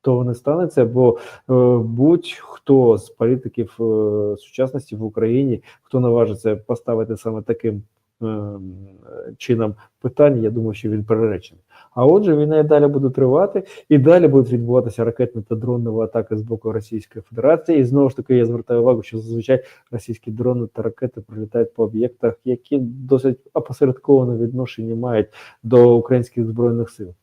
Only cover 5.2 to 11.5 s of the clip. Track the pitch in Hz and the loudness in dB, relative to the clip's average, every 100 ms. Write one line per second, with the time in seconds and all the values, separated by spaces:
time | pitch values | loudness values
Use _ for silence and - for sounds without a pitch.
5.2 | 113 123 139 113 _ _ _ 131 123 117 | 0 0 0 -4 _ _ _ -2 2 2
6.2 | 113 101 113 107 - 117 - 113 110 110 | 2 0 -4 -4 -4 -8 -4 -4 -4 -6
7.2 | - 110 107 113 117 104 - _ _ _ | -8 -10 -6 -4 -4 -6 -12 _ _ _
8.2 | 113 107 104 101 95 92 98 92 - - | -8 -8 -10 -12 -16 -18 -20 _ -20 -18
9.2 | 120 - - 117 107 104 _ _ 127 - | -16 -16 -4 -2 -2 -6 _ _ -10 2
10.2 | 147 127 110 117 110 104 110 107 107 110 | 4 4 -2 -2 -6 -6 -6 -6 -2 0
11.2 | 113 95 - | 0 -4 -10